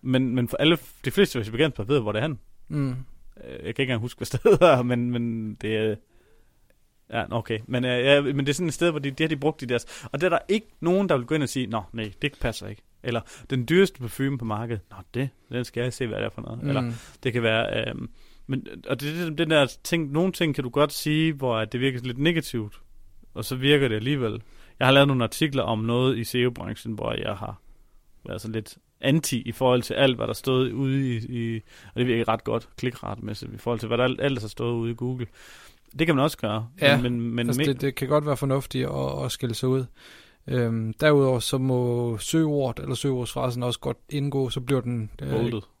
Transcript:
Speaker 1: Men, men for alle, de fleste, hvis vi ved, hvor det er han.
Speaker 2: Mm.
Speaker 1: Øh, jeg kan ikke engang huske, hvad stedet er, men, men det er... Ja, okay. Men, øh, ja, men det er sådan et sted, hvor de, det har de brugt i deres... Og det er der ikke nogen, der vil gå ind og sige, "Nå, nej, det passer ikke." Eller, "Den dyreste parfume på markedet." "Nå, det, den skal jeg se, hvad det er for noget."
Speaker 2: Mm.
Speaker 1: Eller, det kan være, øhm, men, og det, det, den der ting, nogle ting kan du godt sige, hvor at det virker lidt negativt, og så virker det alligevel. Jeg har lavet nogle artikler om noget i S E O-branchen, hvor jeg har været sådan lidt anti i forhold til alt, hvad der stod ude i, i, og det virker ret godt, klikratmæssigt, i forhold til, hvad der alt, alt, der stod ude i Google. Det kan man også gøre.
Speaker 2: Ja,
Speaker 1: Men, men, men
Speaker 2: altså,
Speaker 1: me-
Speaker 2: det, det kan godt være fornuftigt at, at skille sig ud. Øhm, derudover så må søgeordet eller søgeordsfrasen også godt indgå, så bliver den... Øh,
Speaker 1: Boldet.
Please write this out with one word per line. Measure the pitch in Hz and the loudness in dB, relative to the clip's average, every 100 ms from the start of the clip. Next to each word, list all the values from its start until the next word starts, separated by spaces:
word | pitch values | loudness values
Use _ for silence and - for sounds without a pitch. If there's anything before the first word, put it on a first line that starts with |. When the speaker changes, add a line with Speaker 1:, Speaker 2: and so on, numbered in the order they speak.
Speaker 1:
Men, | - 131 131 127 | 2 2 2 0
men | 117 | 0
for | - | 2
alle, | 151 170 - - - | 2 2 0 -8 -4
de | |
fleste, | 151 202 127 | 4 2 2
hvis | 107 | -6
vi | 113 | 0
ved, | 156 - 104 143 | 0 0 0 2
hvor | 107 | 2
det | 104 | 0
er | |
han. | 120 131 - - - | -2 -4 -12 -20 -8
Speaker 2:
Mm. | 151 139 | -4 -2
Speaker 1:
Øh, | 127 127 - - - - | -4 -10 -16 -20 -18 -16
jeg | 64 | -12
kan | 85 | -10
ikke | 117 | -4
engang | 131 120 | 0 0
huske, | 120 - | -4 -8
hvad | - | -6
stedet | 123 - - | 2 6 8
er, | 175 135 | 8 8
men, | 123 120 120 | 4 0 0
men | 120 117 113 110 104 | -2 -2 -4 -6 -6
det | 107 110 | -2 0
er... | 110 104 _ _ _ _ _ _ _ _ _ _ _ | 0 -2 _ _ _ _ _ _ _ _ _ _ _
Ja, | 117 101 | -6 -4
okay. | 113 107 110 110 | -4 -4 -6 -4
Men, | 127 127 | -4 0
øh, | 123 131 | 2 6
ja, | 143 | 6
men | 143 139 | 4 0
det | 139 | 0
er | |
sådan | 143 175 | 0 -2
et | |
sted, | - 170 | 2 0
hvor | 151 | 0
de, | 139 | -4
det | 135 | 0
har | 156 | 2
de | 151 | 4
brugt | 143 156 | 0 -2
i | 123 | -2
deres... | 120 - - - | -2 -2 -16 -8
Og | 139 | 0
det | 180 | 2
er | |
der | 165 - | 2 2
ikke | 208 - - | 0 0 -4
nogen, | 165 185 196 | 2 2 4
der | 151 | 2
vil | 120 | 2
gå | 156 | 0
ind | |
og | 131 | 0
sige, | 135 120 | -2 -2
"Nå, | 113 - | -4 -6
nej, | 117 107 95 | -8 -8 -4
det | 147 - | -6 -2
passer | 123 110 101 | -4 -4 -10
ikke." | 104 _ _ | -14 _ _
Eller, | - 117 - - - | -4 -4 -6 -20 -4
"Den | 131 120 | -4 2
dyreste | 170 190 - | 4 4 2
parfume | 120 - 135 139 | -12 -4 -4 -2
på | 117 | -4
markedet." | 107 117 113 - | -4 -4 -6 -8
"Nå, | - - | -20 -10
det, | 120 135 _ _ | -6 -6 _ _
den | 120 120 | -8 -6
skal | - | -4
jeg | 123 | -4
se, | - 123 | -4 -4
hvad | 107 | -4
det | 104 | -6
er | |
for | 110 | -6
noget." | - 113 | -10 -6
Speaker 2:
Mm. | 143 | -2
Speaker 1:
Eller, | 139 120 117 - - | -2 -2 -6 -12 -6
det | 131 | -2
kan | 120 | 0
være, | 113 110 117 - - | 2 2 0 -2 -4
øhm, | - - - - - - | -6 -10 -14 -20 -20 -6
men, | 135 - - - | -6 -6 -16 -6
og | 131 | -4
det, | 147 160 175 | -4 -4 -4
det, | 151 | -2
den | 165 | 4
der | 156 135 - | 4 4 0
ting, | - 170 151 | -2 -2 0
nogle | 143 190 | 2 0
ting | 175 170 143 | 2 0 0
kan | |
du | 127 | -2
godt | 143 147 | 2 2
sige, | - - 151 160 | 2 0 2 2
hvor | 147 131 113 | 0 -2 0
at | 110 | -2
det | 123 | 0
virker | 135 127 | 0 -2
lidt | 127 120 | -6 0
negativt, | 151 165 - 120 104 - - - - - - | 2 2 -2 -6 -6 -12 -20 -20 -20 -20 -16
og | - - | -10 -6
så | 131 | -2
virker | 139 147 135 | 4 4 4
det | 107 | 0
alligevel. | 113 143 117 107 - - - - | -2 -2 -2 -4 -12 -20 -20 0
Jeg | 131 | 6
har | |
lavet | 139 139 | 8 6
nogle | 131 | 4
artikler | 113 - 156 135 | 0 0 0 0
om | 98 110 | 0 0
noget | 113 120 131 113 | 0 2 2 0
i | |
S | 117 127 | -2 0
E | 123 | 0
O-branchen, | 120 - 110 117 | -2 -10 -10 -8
hvor | 107 113 | -6 -4
jeg | - - 101 | -4 -4 -6
har | 107 - - - - - _ - - | -8 -12 -16 -20 -20 -20 _ -20 -12
været | - | -10
sådan | 110 110 | -6 -8
lidt | 107 - _ _ | -8 -18 _ _
anti | - 156 - 123 | 2 2 2 -4
i | 104 | -4
forhold | 110 127 123 | 0 4 4
til | 117 | 2
alt, | - 135 120 | 2 2 2
hvad | 113 | -2
der | |
stod | 110 - 127 131 | -4 0 2 0
ude | 117 135 135 135 117 | 0 -2 0 0 -4
i, | |
i, | 120 123 117 113 - - - | -4 -6 -4 -6 -10 -20 -12
og | - | -2
det | 123 | 2
virker | 117 113 | 2 2
ret | 110 | 0
godt, | - 113 - - | 0 -4 -4 -6
klikratmæssigt, | 123 120 - 104 107 110 - | -6 -6 -10 -8 -8 -10 -12
i | - | -10
forhold | - 117 | -4 -4
til, | 110 | -2
hvad | 117 | 0
der | |
alt, | 127 127 | 0 0
alt, | 143 131 | -2 -2
der | 107 | -6
stod | - 117 117 | -6 -4 -2
ude | 113 | -4
i | 117 | -4
Google. | 123 127 120 - - - - _ _ 131 | -6 -6 -8 -12 -20 -20 -20 _ _ -2
Det | 165 | 2
kan | 147 | 4
man | |
også | 143 - | 2 0
gøre. | 110 107 113 139 | -4 -4 -6 2
Speaker 2:
Ja, | 143 139 | 4 4
Speaker 1:
Men, | 123 120 | 2 0
men, | 117 | -2
men | 117 120 | -2 0
Speaker 2:
altså, | 120 | 0
Speaker 1:
me- | 147 | 0
Speaker 2:
det, | 131 | 0
det | 139 131 | -2 -2
kan | 131 | 2
godt | 151 147 | 2 2
være | 135 | -2
fornuftigt | 139 135 131 131 127 | 0 0 -2 -4 -4
at, | 143 135 139 131 | -2 -4 -2 -4
at | |
skille | - 127 113 | -4 -6 -2
sig | 131 | 0
ud. | 131 127 - - - - _ - | 0 -2 -10 -20 -20 -20 _ -4
Øhm, | 131 117 113 110 | -2 0 0 -4
derudover | 110 156 147 135 127 | 2 6 6 6 2
så | - 139 | 0 0
må | 131 123 123 120 120 110 | 2 2 2 0 0 -4
søgeordet | - 160 156 147 131 117 | 0 0 2 2 0 -4
eller | 139 127 | -6 -4
søgeordsfrasen | 143 127 120 - 131 120 | -2 -2 -4 -2 -2 -2
også | 123 113 | -4 -4
godt | 139 123 _ | -6 -8 _
indgå, | 147 139 139 131 | -4 -2 0 -2
så | 139 | -4
bliver | 123 139 | 0 0
den... | 123 120 110 - | 0 -4 -6 -8
Øh, | 139 | -4
Speaker 1:
Boldet. | 127 117 113 - _ | 0 0 -2 -8 _